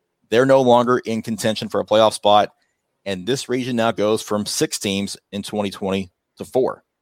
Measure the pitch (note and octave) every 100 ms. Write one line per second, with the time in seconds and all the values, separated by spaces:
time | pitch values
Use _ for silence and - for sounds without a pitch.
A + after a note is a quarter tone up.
0 | _ _ - A2+ C3 C3+ B2 A#2+ A#2+ B2
1 | G#2+ A2+ A2 G#2+ A2+ G#2+ G#2+ G2+ F#2 G#2+
2 | A2 - G#2 G#2 G2 _ _ _ _ _
3 | G2 F#2 F#2 C3+ - B2+ B2+ A#2+ A2+ A2
4 | G#2 A2 - G#2 G#2 - D#3 - G#2 G2
5 | G2+ - _ G2+ G2 G#2 G2+ F#2 F#2+ G2
6 | F#2 _ _ - - B2+ B2+ - _ _